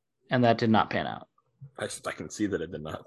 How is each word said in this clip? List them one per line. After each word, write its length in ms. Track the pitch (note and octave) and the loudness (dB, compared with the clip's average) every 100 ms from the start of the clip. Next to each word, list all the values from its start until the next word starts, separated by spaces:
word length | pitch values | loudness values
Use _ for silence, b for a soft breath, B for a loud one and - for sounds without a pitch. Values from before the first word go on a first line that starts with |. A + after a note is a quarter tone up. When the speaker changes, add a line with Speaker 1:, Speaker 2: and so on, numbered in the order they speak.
| _ _ - | _ _ -2
Speaker 1:
and 140 | B2+ | 4
that 140 | A#2+ A2+ | 4 4
did 120 | A2+ | 4
not 200 | G#2+ - | 4 4
pan 180 | F#2+ C#2 | -2 -4
out. 200 | G#1+ - _ _ _ - - | -8 -14 _ _ _ -20 -10
Speaker 2:
I 80 | G#2 | -8
s-, 160 | - - | -8 -10
I 60 | |
can 180 | - D#2+ | -10 -12
see 160 | - G#2 | -4 -4
that 140 | F2+ | -2
it 100 | D#2+ | -6
did 120 | D#2 | -10
not 200 | D2+ - | -10 -12